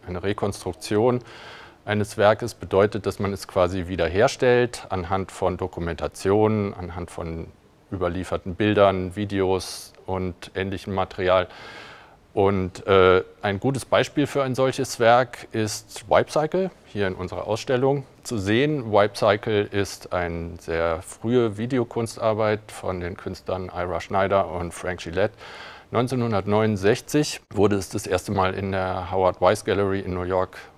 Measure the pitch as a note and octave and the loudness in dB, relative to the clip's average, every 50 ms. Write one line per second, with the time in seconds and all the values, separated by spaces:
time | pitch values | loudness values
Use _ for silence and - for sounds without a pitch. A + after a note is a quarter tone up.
0 | - - F2+ F2+ F2+ G2 G#2 - - G2+ G2 - - F#2 F2 - - - G#2+ G#2 | -10 -8 -10 -4 -2 -2 -2 0 -2 -4 -4 -4 -8 -10 -10 -8 -6 0 2 4
1 | A2+ B2+ B2 B2 - - - - - - - - - - - _ _ A2 G#2 G#2+ | 4 4 2 0 -4 -8 -20 -18 -18 -18 -18 -18 -20 -20 -20 _ _ -2 0 0
2 | G#2 - - A2 G2+ G#2 A2 - A#2+ A2+ - - - F2 - F#2+ G2+ G#2+ - G#2+ | 0 -2 0 4 6 6 6 4 0 -8 -8 -10 -8 0 4 4 4 4 2 -2
3 | - G2 F#2+ - G2+ G2 G2 F#2 - - - G2 F2+ F2+ F#2 F#2+ F2 F2 F#2 E2 | -4 -4 -4 -2 -4 -4 -4 -6 -10 -4 2 2 2 2 2 -4 -4 -4 -2 -2
4 | E2+ D#2+ E2+ G2 A#2 C#3 - - C3 B2+ B2 B2 B2 A#2+ - - - - - F#2 | 0 0 2 2 2 2 2 2 2 4 4 4 2 0 -2 -12 -8 -6 -6 -6
5 | F2 F2 G2 F#2+ F#2+ - - - F#2+ F2+ F2+ F2 F#2+ F2+ - - E2+ E2+ E2 - | -2 -2 -2 -2 -2 -6 -6 -2 -2 -2 0 -2 -6 -6 -6 -6 -6 -6 -4 -4
6 | - - - - - F#2+ G2 G#2+ G#2+ G#2+ A2 G#2+ G2+ G2+ F#2+ F#2 F2+ F2 E2+ F2+ | -6 -8 -8 -4 0 2 4 4 4 4 2 0 -2 -4 -6 -8 -12 -12 -10 -10
7 | F2 - - - F2 E2 E2 E2 F2 - - _ _ _ _ _ _ _ G2+ F#2 | -12 -12 -10 -10 -8 -8 -8 -10 -10 -12 -16 _ _ _ _ _ _ _ -6 -2
8 | F#2 F2 F2 F#2 F2+ - F2+ E2+ - G2 F2 - G#2+ G#2 G#2+ G2+ G2+ G2 F#2+ F#2 | -2 -2 -2 -4 -4 -4 -6 -6 -6 -8 -4 0 2 2 6 6 6 6 6 2
9 | F#2 F#2 F2+ G#2 G#2 G2+ G2+ G2 F#2+ F#2 F#2+ F#2 - - - - - - - - | -4 -6 -6 -6 -6 -4 0 0 2 2 2 0 -2 -6 -12 -14 -16 -18 -20 -18
10 | - - F#2+ F#2 F#2 F#2 F2 _ - - _ G2 F#2+ G2 F#2+ F2 - G#2+ F#2+ F#2+ | -8 -6 -4 -4 -4 -6 -8 _ -16 -10 _ -6 -4 -4 -6 -8 -8 -6 -4 -4
11 | F#2 - - - F#2+ F2+ F#2 F#2+ F2+ - - - - - - - - - - - | -4 -4 -4 -2 2 4 4 4 2 0 -8 -18 -18 -18 -18 -18 -18 -20 -20 -20
12 | - - - _ _ _ _ - G2 G2 G2+ F#2+ F#2 F#2 - - - G#2 G2 F#2+ | -20 -20 -20 _ _ _ _ 2 2 4 4 2 -2 -2 -6 -8 0 4 6 8
13 | F#2 F#2 F#2 F#2 - - - _ - G#2 G2 G2 - B2+ C3+ B2+ - - - G2 | 8 8 8 6 4 -2 -14 _ -4 -4 -4 0 -2 -2 -2 -2 -2 2 2 2
14 | B2+ - - D#3 C#3+ - - C#3+ C3+ C3 B2+ B2+ C3 C3 C3 - C3 - - - | 2 2 0 -2 -2 0 0 -2 -2 0 0 2 0 0 0 -2 -6 -6 -2 2
15 | A#2 A2+ A#2+ B2 C3 B2 - - - - - A2+ A2 G#2+ G#2+ - - - - - | 6 6 6 6 4 0 -6 -18 -18 -8 -4 -2 -2 -2 -4 -8 -12 -14 -18 -16
16 | - G#2 - F#2 B2 - - D#3 D3+ D#3 - F3+ F#3+ F3+ - - _ - - G#2 | -2 2 4 4 4 4 0 0 0 0 0 -2 -2 -4 -6 -14 _ -10 -4 -2
17 | G2+ F#2 F#2 F2 F2+ F2+ F#2 F2+ - E2 G#2+ A2+ - - C3 B2 C3+ C3+ C#3+ C#3+ | -2 -2 -2 -4 -6 -6 -6 -8 -4 -4 -4 -4 0 -2 0 2 2 2 2 0
18 | C3 - - _ - - B2 G#2+ F#2 G2 G#2+ A#2 C#3 D3+ D3+ C#3+ A#2 A2+ G#2 G2+ | -4 -10 -20 _ -10 -6 -4 -2 0 2 2 4 2 2 0 -2 -4 2 4 4
19 | G#2 G#2+ - - B2+ G#2+ G2+ G#2+ - A#2 A2 G#2 G#2 - - G2+ G2 - - - | 4 4 2 2 4 4 4 2 0 0 0 0 0 0 -2 -2 -2 -2 -6 -16
20 | - - - F2+ F2 E2+ E2+ E2+ E2+ E2+ E2+ E2 - - E2 E2 E2+ E2+ E2 E2 | -10 -4 -2 -2 -2 -2 -4 -6 -8 -8 -12 -12 -8 -4 -2 0 0 0 -2 -4
21 | F#2 - - - - A2+ B2 B2+ A#2 A2+ G2+ G#2 A2+ B2 C#3 B2+ A#2 - - A#2+ | -6 -12 -16 -8 -4 2 2 2 2 2 -2 -4 -6 -2 0 -2 -2 -2 -2 -4
22 | A#2 A2+ - - - A2 A2 G#2 A2 G#2+ G#2+ G#2+ - - - - - F#2+ F#2 F2+ | -4 -4 -4 -2 0 0 0 2 2 0 0 -2 -4 -14 -16 -8 -6 -6 -6 -4
23 | F2 F2 F#2+ - - F#2+ F#2 - - - F#2 F#2 F#2 F#2 F2 F2+ F2+ F2+ F2 E2 | -6 -8 -8 -8 -10 -10 -10 -10 -6 -6 -6 -6 -6 -8 -6 -6 -6 -4 -4 -6
24 | - - G2+ G2 F#2+ F#2+ G2 G2 F2+ E2 D#2+ F2 F2 F2 - - - F2+ F2+ F2 | -6 -2 0 0 2 4 2 2 2 0 -4 -6 -6 -6 -8 -8 -8 -8 -8 -6
25 | - E2+ E2 F2+ G2+ A2 - - - - - - - - - - - _ - A2 | -10 -6 -2 0 0 0 -2 -10 -20 -18 -18 -18 -18 -18 -18 -20 -18 _ -2 -2
26 | B2 B2+ C3+ B2+ A#2 A#2 A2 G2 - G2+ G#2 G#2+ A2 A2 A2 G2 F#2 G2+ B2 - | 0 0 -2 -2 -2 0 0 -2 0 2 2 2 4 2 0 2 2 2 2 2
27 | - - - D3 D3+ - - - _ _ - G2+ G2 G#2 G#2 G2 F#2 - - G#2 | -2 -2 0 0 0 0 -4 -10 _ _ 0 2 4 4 4 0 -2 -4 -8 -8
28 | - - F2+ F2+ - - G#2 G2 F#2 F#2 - - G2+ G2 F#2+ F#2+ F#2 F#2 F#2 F#2+ | -4 -2 -4 -4 -2 -2 -2 0 0 0 0 -2 -4 -4 -2 -2 -2 -4 -4 -6
29 | F#2 F2+ F#2+ F#2+ F#2 F2+ F2+ - F#2+ F2+ A2 G#2+ - - G2 F#2+ G2+ G2 F#2+ G2 | -6 -4 -2 2 2 2 2 4 4 4 4 2 0 -2 0 0 2 0 -2 -2
30 | F#2+ F#2 F2+ F#2 F2+ F2+ F#2 F#2 F#2 - - - - - _ | -4 -4 -6 -4 -2 -2 0 0 0 -2 -6 -20 -20 -20 _